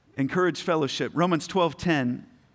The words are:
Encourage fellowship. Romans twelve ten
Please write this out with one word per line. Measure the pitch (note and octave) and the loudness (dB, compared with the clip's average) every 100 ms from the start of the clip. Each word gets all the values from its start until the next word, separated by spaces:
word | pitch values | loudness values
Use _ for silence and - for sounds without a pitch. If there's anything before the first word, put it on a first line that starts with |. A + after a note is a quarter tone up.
| _ - | _ -6
Encourage | C3+ F#3 F3+ D3+ | -2 2 0 0
fellowship. | - D#3+ C#3 - B2+ | -2 0 0 -2 -4
Romans | D3+ F3 E3 - | 0 2 0 0
twelve | F#3+ E3 - | 2 2 0
ten | F3 D3+ B2 B2+ - - _ | 0 2 2 -2 -8 -20 _